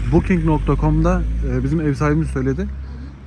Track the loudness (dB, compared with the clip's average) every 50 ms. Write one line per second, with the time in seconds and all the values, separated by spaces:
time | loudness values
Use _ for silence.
0 | -2 2 2 2 4 4 2 2 2 2 2 2 2 0 0 2 2 2 2 4
1 | 4 2 2 2 0 -2 -2 -2 -2 -2 -2 -2 0 0 0 0 0 0 0 0
2 | 0 2 2 2 0 0 -2 -2 0 0 0 -2 -4 -6 -6 -8 -10 -10 -12 -12
3 | -12 -14 -14 -16 -14